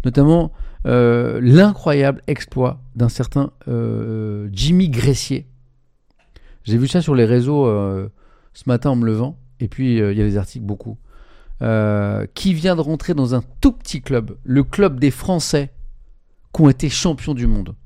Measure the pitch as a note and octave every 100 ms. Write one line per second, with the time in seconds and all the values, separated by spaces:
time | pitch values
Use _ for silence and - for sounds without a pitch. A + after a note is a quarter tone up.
0 | C3 B2+ C#3+ E3+ D#3+ - - - - B2
1 | A#2+ A#2+ A#2+ A2+ B2 D3 G#3 G3 E3+ C#3+
2 | C#3 C#3 - C#3+ - C3 B2+ B2+ - A#2
3 | A#2 - B2 C#3+ C#3 _ - A#2 A2+ A2
4 | A2 A2 G#2+ G#2 G#2 F#2+ C3+ F3+ F#3 A#2+
5 | B2 B2+ - C3+ - - _ _ _ _
6 | _ _ _ - - - - A2+ C3 F3+
7 | D#3 C3 A2+ B2 B2 D3 B2+ G#2 G2 F#2+
8 | G#2 _ _ _ _ - - A#2+ D3 B2
9 | A2+ G#2+ B2+ E3+ - - A2 - C3 A#2
10 | G2+ G#2 G#2+ G2+ F#2+ B2+ G2+ G2+ A2+ G#2+
11 | - - - - - - A2+ A2 G#2+ G#2
12 | G2+ G#2 G#2 - F#3+ E3 F3+ E3+ D3 D#3+
13 | - D3+ B2 B2 - - C#4 A#3+ - C#3
14 | B2 B2+ G#2+ G#2+ - B2+ C3 - G3 B2+
15 | C#3+ - - F3 - D3+ C#3 - - -
16 | - - _ _ _ - D3 B2+ D3+ -
17 | F3+ C#3+ D#3 C3 A#2+ G#2+ F2 G2+